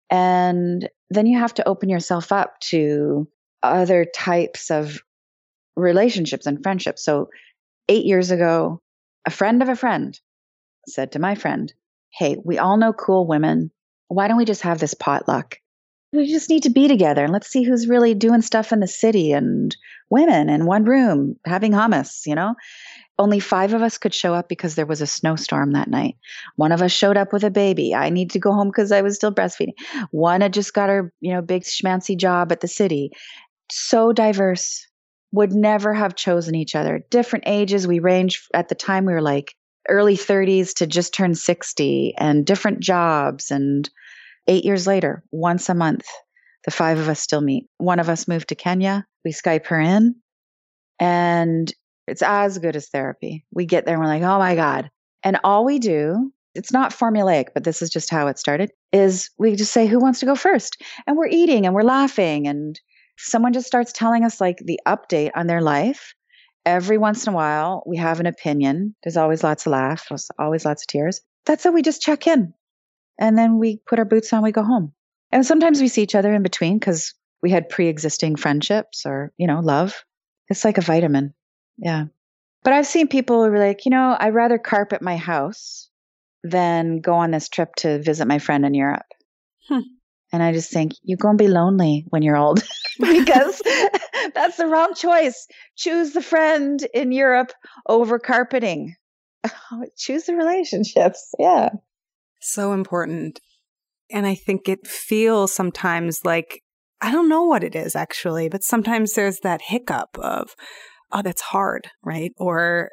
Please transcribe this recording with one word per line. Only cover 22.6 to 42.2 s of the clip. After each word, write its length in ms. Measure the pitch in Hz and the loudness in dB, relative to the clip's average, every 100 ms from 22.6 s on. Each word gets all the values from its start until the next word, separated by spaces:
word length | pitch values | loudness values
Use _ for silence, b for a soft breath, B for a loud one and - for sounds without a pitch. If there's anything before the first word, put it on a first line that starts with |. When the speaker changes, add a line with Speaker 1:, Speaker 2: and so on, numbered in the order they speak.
| B B B B B - | B B B B B -2
Speaker 1:
Only 200 | 202 202 | 2 2
five 360 | 185 190 196 | 0 0 2
of 80 | 226 | 0
us 160 | 226 - | 0 -2
could 160 | - | -4
show 180 | - 180 | -2 -2
up 160 | 170 175 | -2 -4
because 260 | 170 170 | -6 -6
there 120 | 156 151 | -4 -4
was 160 | 151 | -2
a 40 | 147 | -4
snowstorm 680 | - 160 160 - 147 143 | -2 -2 -2 -4 -2 0
that 180 | 143 - | 0 0
night. 260 | - - - B B B - | -2 -2 -6 B B B -2
One 160 | 156 | 0
of 80 | 165 | 2
us 100 | 180 | 2
showed 280 | - 202 202 | 2 2 2
up 160 | 196 | 0
with 100 | 202 | 0
a 60 | 208 | 0
baby. 440 | 196 202 175 139 | 0 0 0 -2
I 140 | 98 147 | -2 0
needed 240 | 175 180 | -2 -2
to 60 | 196 | -2
go 140 | 202 | 0
home 200 | 202 202 | 2 0
'cause 200 | 196 202 | 0 2
I 100 | 208 | 2
was 140 | 196 202 | 2 0
still 160 | 214 | -2
breastfeeding. 420 | 196 185 - 170 - 302 294 202 | 0 -2 -4 -8 -8 -14 -10 -8
One 300 | 156 165 180 | 0 2 2
had 140 | 202 | 2
just 180 | 196 196 | 0 -2
got 160 | - 196 | -2 0
her, 240 | 196 175 - | 0 -2 -8
you 120 | 185 | -6
know, 100 | 180 | -4
big 220 | 175 185 | -2 -4
schmancy 520 | 180 - 190 185 - 185 | -4 -4 -2 -2 -2 -2
job 340 | 185 180 175 | 2 2 0
at 100 | 170 | -2
the 80 | 175 | -4
city. 420 | - 196 151 143 B B B B _ _ | -2 0 0 -4 B B B B _ _
So 420 | - - 240 226 | -10 0 2 4
diverse. 720 | 226 220 196 190 180 - - - _ _ _ _ | 4 2 2 0 0 -6 -10 -16 _ _ _ _
Would 200 | 202 208 | 0 2
never 420 | 202 214 214 208 | 4 2 2 0
have 220 | 214 202 180 | 0 -2 -2
chosen 400 | - 175 165 160 | 0 0 0 -4
each 180 | 156 | -2
other. 300 | 156 156 - - | -2 -2 -4 0
Different 340 | 240 240 226 - | 0 0 -4 -2
ages. 400 | 208 202 202 180 | 0 0 0 0
We 140 | 170 | 2
range, 480 | 175 185 185 - - | 2 2 2 -2 -2
at 160 | - 175 | -2 -2
the 60 | |
time, 300 | - - 190 | -6 -2 0
we 80 | 190 | 0
were, 100 | 165 | 0
like, 320 | 151 139 143 - _ _ - | 0 -2 -4 -18 _ _ 0
early 280 | 196 208 190 | 4 4 2
thirties 580 | - 196 190 190 180 | 2 2 4 2 0
to 120 | - 165 | -2 -2
just 260 | 165 175 | 0 -2
turned 240 | - 190 165 | 0 0 0
sixty, 760 | - 175 - - 139 139 139 | 0 -2 -4 -2 0 0 -2
and 260 | - | -2